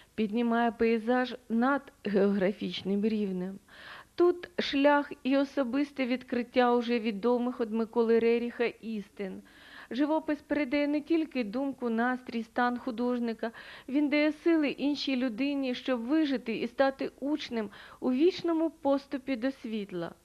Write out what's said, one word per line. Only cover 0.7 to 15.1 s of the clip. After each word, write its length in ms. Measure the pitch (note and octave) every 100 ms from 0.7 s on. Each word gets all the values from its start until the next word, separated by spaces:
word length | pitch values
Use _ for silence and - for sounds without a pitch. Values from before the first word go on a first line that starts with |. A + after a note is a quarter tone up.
пейзаж 640 | A3+ A3+ A3+ A3 B3+ B3 - -
над 440 | A3+ B3 C#4 - -
географічним 1000 | G#3 G3+ G3+ G3+ F#3 G#3 G3 F3+ F#3 G3+
рівнем. 540 | G#3+ G#3+ G#3 F#3 F#3 G3 - - - - -
Тут 360 | - F4 F4 - -
шлях 540 | - C#4+ C#4+ C#4+ C#4+ -
і 140 | B3+ C#4
особисте 720 | C#4 - B3 C4+ C#4+ - B3
відкриття 680 | B3 B3+ B3 A#3+ B3+ B3
уже 240 | A#3+ A#3 A#3+
відомих 600 | G#3+ G3+ A3+ B3 A#3+ B3+
од 120 | A3+
Миколи 460 | A3 A3+ A#3+ A3+ A3+
Реріха 460 | A3+ A#3 A#3+ -
істин. 760 | A#3 - G#3+ A3 G3 - G3 G3 G3+ - - - -
Живопис 520 | A3+ C#4+ D#4 D#4 D4
передає 460 | - D4 C#4+ C#4+ C#4+
не 120 | D4
тільки 440 | D4 E4 D#4+ B3+
думку, 460 | G#3 A#3 C#4 C4 A#3+
настрій, 520 | A3+ B3 B3+ B3+ A#3
стан 360 | A3 - B3 B3
художника, 720 | - A3 B3 B3 A#3 A3+ A3+ - - - -
він 200 | C4+ D4
дає 240 | D4 D4+
сили 360 | D4+ E4+ E4 C#4
іншій 480 | - C#4+ C#4+ -